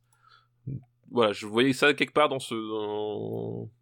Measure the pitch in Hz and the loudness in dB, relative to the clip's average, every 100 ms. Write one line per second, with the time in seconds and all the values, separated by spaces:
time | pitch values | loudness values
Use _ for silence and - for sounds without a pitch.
0 | _ _ _ _ _ _ - - - _ | _ _ _ _ _ _ -12 -12 -12 _
1 | - 120 110 101 107 110 135 131 147 147 | -4 2 2 2 -2 2 2 4 4 4
2 | 151 151 151 135 - 113 110 110 104 104 | 2 2 2 0 -6 -6 -4 -4 -4 -4
3 | 107 104 110 113 113 117 113 _ | -4 -6 -6 -6 -6 -8 -10 _